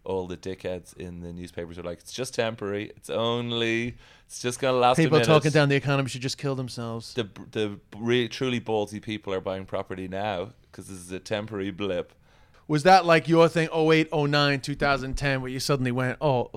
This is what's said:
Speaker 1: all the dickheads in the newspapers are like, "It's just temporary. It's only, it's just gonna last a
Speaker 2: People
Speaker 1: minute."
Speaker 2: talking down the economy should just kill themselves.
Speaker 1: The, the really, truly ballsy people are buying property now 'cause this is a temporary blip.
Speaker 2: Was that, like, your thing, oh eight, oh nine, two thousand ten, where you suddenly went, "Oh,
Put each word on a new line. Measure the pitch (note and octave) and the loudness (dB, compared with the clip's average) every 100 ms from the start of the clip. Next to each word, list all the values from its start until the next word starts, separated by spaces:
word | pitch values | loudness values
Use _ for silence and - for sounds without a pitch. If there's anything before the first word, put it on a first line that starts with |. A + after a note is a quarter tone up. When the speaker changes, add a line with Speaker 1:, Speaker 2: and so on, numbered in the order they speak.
Speaker 1:
all | - F#2+ F2+ | -8 -6 -6
the | F2 | -8
dickheads | F#2+ F#2 F#2 F2+ E2+ - | -10 -8 -8 -8 -10 -14
in | F2+ F2 | -14 -12
the | F2 | -12
newspapers | F2 F2 - E2+ E2+ | -12 -12 -10 -12 -10
are | |
like, | F2 F2 | -10 -12
"It's | - | -12
just | - C3 | -10 -8
temporary. | - A2+ A2+ G2+ G2+ G#2 - | -4 -4 -4 -6 -6 -8 -12
It's | - | -6
only, | F#2 A2+ A#2+ A#2+ A#2 A2+ A2+ A#2+ A#2+ - _ _ | -2 0 -2 -2 -2 0 0 -2 -8 -20 _ _
it's | - | -6
just | B2 B2 | -6 -2
gonna | C3+ B2+ | 0 4
last | B2 C3 | 4 6
a | |
Speaker 2:
People | D#3 D3+ | 6 6
Speaker 1:
minute." | A#2 | 6
Speaker 2:
talking | D#3 D#3 | 6 6
down | D3+ C#3+ | 4 4
the | C#3 | 2
economy | C#3 C#3 C3 | 2 -2 -2
should | B2+ | -4
just | C3 - | -8 -6
kill | C#3+ | -4
themselves. | C3 B2+ A#2+ A#2 A#2 A2+ | -4 -6 -8 -8 -10 -8
Speaker 1:
The, | - G#2+ - F#2 | -6 -6 -8 -10
the | A2+ G#2+ G2+ - G#2 | -4 -4 -4 -16 -6
really, | A#2 B2 A#2 | 0 2 0
truly | - C3 B2 | -2 -4 -4
ballsy | A2 A2 G2+ G#2 | -2 -4 -4 -8
people | G2+ G#2+ G2+ | -8 -8 -4
are | F#2+ | -4
buying | F#2 F#2+ F#2+ | -4 -6 -6
property | F#2+ G2 F#2 F#2+ | -8 -6 -8 -8
now | F#2 G#2+ F#2 G2 - _ | -6 -4 -4 -6 -12 _
'cause | - F#2+ | -20 -16
this | F#2+ | -14
is | F2 | -10
a | F#2 | -10
temporary | - G#2+ G#2 G#2 G2 | -6 -6 -6 -6 -6
blip. | F2 G2+ F2+ D#2+ _ _ _ _ _ - | -4 -4 -4 -6 _ _ _ _ _ -4
Speaker 2:
Was | D3+ | 2
that, | D#3+ F#3 E3+ | 8 8 8
like, | E3 C#3 | 4 6
your | E3 E3 | 6 6
thing, | E3 D#3+ | 4 0
oh | D#3+ D#3+ | 2 4
eight, | D#3+ D#3 | 6 4
oh | D#3+ C#3+ | 0 2
nine, | D3 C#3+ C#3 | 2 2 0
two | C3+ | -4
thousand | C#3+ C#3+ C#3 C3 B2 | -2 0 0 -2 -4
ten, | C#3+ C3+ | -2 -2
where | B2+ | -4
you | C3 | -6
suddenly | - C#3 B2+ | -2 0 0
went, | A#2+ B2+ A#2+ | 0 -2 0
"Oh, | D3+ B2+ - | 0 0 -2